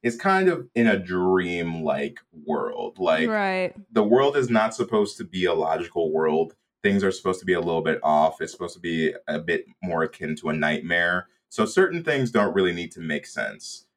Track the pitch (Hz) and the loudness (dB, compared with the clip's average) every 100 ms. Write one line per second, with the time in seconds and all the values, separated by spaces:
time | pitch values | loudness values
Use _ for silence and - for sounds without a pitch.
0 | 233 226 196 190 185 165 - 120 117 98 | -4 -2 0 4 2 0 -4 2 4 2
1 | 90 90 90 92 90 87 85 82 78 71 | 0 0 4 2 2 -4 -4 -4 -2 -2
2 | 71 - _ 80 76 - - - - - | -4 -8 _ -16 -6 -4 -4 -6 -10 -2
3 | - 80 - 214 196 185 185 - - - | 0 2 2 0 -2 -2 -4 -8 -4 0
4 | 208 120 139 143 123 113 110 - - 107 | 4 6 6 2 2 2 2 -2 0 2
5 | 101 - 90 92 90 82 80 80 85 87 | 0 -4 -10 0 0 2 0 -2 -4 -2
6 | 82 78 80 78 80 _ _ _ 104 98 | 0 0 2 2 0 _ _ _ 2 2
7 | 98 95 98 92 92 87 85 82 80 78 | 2 0 -4 -2 0 0 0 0 0 0
8 | 73 76 78 - 80 - 87 87 85 82 | 2 4 4 0 -10 -8 -12 -8 -4 0
9 | 80 - - 76 82 85 - _ 90 82 | 0 -2 -6 -6 -2 -4 -4 _ -4 -2
10 | 80 - 80 78 76 78 76 78 80 87 | -2 -4 -8 -6 -4 -2 -2 -2 -2 0
11 | 87 90 - _ _ - 107 - 185 170 | 0 -2 -6 _ _ -4 0 2 2 0
12 | 165 143 123 110 101 92 92 87 82 - | -2 -2 0 2 2 2 0 0 -8 -10
13 | 80 73 - - 52 52 - - _ | -6 -6 -6 -8 -8 -10 -16 -18 _